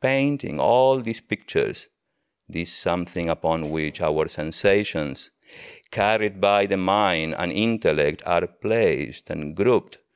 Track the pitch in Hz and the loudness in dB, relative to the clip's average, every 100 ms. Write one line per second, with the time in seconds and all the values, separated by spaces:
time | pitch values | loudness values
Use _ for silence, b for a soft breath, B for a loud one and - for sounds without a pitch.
0 | 131 135 143 143 - 73 76 123 131 135 | 0 2 0 -2 -6 -2 2 4 4 2
1 | 113 113 _ 110 - 80 53 - - _ | -2 -8 _ -8 -2 -2 0 -4 -16 _
2 | _ _ _ _ - 85 87 - 90 87 | _ _ _ _ -10 -8 -8 -4 -2 -2
3 | 87 90 82 80 82 80 76 78 78 - | -4 -6 -4 -2 0 -2 -2 -4 -4 -2
4 | 82 76 78 - 78 - 101 101 104 80 | -2 0 -2 -4 -8 0 2 2 0 -4
5 | 73 67 - _ B B B B B - | -6 -8 -16 _ B B B B B 0
6 | 101 110 107 95 101 101 101 98 92 101 | 0 2 -2 0 2 4 2 2 2 2
7 | 101 82 80 78 90 - 113 113 80 76 | 2 2 -2 -4 -2 0 0 2 2 2
8 | 73 78 85 87 87 - 107 113 98 69 | 2 0 0 0 0 -6 -2 2 2 2
9 | 65 - - 80 76 80 113 113 - - | -4 -10 -10 -8 -6 0 4 4 0 -18
10 | _ | _